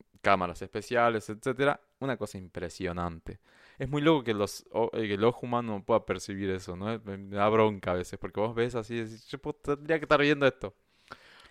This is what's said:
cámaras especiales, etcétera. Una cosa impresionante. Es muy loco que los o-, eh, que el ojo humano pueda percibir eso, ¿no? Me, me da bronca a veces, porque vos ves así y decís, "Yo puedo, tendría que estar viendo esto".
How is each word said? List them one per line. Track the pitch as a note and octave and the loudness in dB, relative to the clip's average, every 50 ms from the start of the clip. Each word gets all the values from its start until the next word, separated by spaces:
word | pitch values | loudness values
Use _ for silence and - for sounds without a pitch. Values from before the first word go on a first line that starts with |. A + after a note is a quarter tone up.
| _ _ _ _ | _ _ _ _
cámaras | - G2+ G2 F#2 F2+ F2 E2 - | 2 4 4 4 2 -2 -4 -8
especiales, | G2 F#2 - G#2+ G2+ - A#2+ A#2+ A#2+ A#2 A2+ G#2+ - - | -10 -8 -8 -8 -4 0 2 4 4 4 2 0 -4 -8
etcétera. | G#2+ G#2+ - C3+ A#2+ B2 C#3 C#3+ C#3+ - _ _ _ - | -10 -6 -4 -4 -2 0 0 0 0 -2 _ _ _ -8
Una | B2+ C#3 B2 | -6 -4 -4
cosa | - G#2+ - - | -4 -6 -8 -8
impresionante. | G2 F2+ F2 - E2+ F2 E2+ - - F#2+ F2 E2+ F2+ F2 F2 E2 E2 - - - - _ _ _ _ - - - | -10 -14 -12 -10 -8 -8 -8 -6 -4 -4 -4 -2 -2 -4 -4 -6 -8 -12 -14 -16 -16 _ _ _ _ -20 -18 -12
Es | - C3+ B2+ | -8 -6 -4
muy | D3 D3 | -2 2
loco | D3 E3 D#3+ C#3+ A2+ | 4 4 4 4 4
que | A#2+ G#2+ | 0 0
los | G2+ G2+ F#2+ - - - - | 0 0 -2 -4 -8 -12 -4
o-, | - G#2+ A#2 - | 0 0 0 0
eh, | - A2 A2 | 0 -2 -2
que | G2+ G2+ | 0 2
el | G2 G#2+ | 2 4
ojo | A#2+ B2 - - | 2 2 2 -2
humano | B2 B2 A#2+ A#2+ A2+ G#2 G2 - | -4 -2 -2 -2 -4 -6 -4 0
pueda | - A#2 G#2 - | 2 2 2 2
percibir | - F#2 F#2 - - G2 F#2+ G2+ F#2+ | 0 -4 -4 -6 -8 -6 -4 -2 -2
eso, | F#2+ F#2 F#2+ - F2 | -2 -4 -6 -8 -10
¿no? | F2+ G2 A2 A#2 A2 A2+ | -6 -6 -6 -6 -6 -8
Me, | G#2 G2 | -10 -12
me | G2 G2 G2 G2+ | -10 -10 -6 -2
da | G2+ G#2 | 2 4
bronca | G#2+ A2 A2 A2 A2 G#2 F#2+ - F#2+ | 4 6 6 6 4 2 0 -2 -2
a | F2+ | -2
veces, | F2+ F2+ - - - | -2 -2 -6 -8 -10
porque | - F#2+ - G2 | -10 -6 -4 -2
vos | G2 A#2 A#2 | -2 0 0
ves | A#2 A#2 B2 A#2+ | 0 -2 0 -2
así | A#2 G#2+ A#2 A#2 | -4 -6 -6 -6
y | A#2 A2+ | -6 -6
decís, | A2 A2+ A2 - | -8 -10 -16 -16
"Yo | - - | -14 -12
puedo, | C3 - D3+ - | -10 -8 -8 -10
tendría | _ - C#3+ C#3+ C#3+ D3 D3 D#3+ D#3 | _ -4 -4 -4 -2 -2 -2 -2 0
que | D3+ | 2
estar | - D3+ C3+ | 4 4 6
viendo | C#3+ C#3+ D3 C#3 C#3 | 6 6 4 6 4
esto". | B2+ - - - F#2+ - _ _ _ _ _ _ - - - - - - - - - | 4 2 2 -4 -12 -12 _ _ _ _ _ _ -20 -20 -20 -20 -20 -20 -20 -20 -14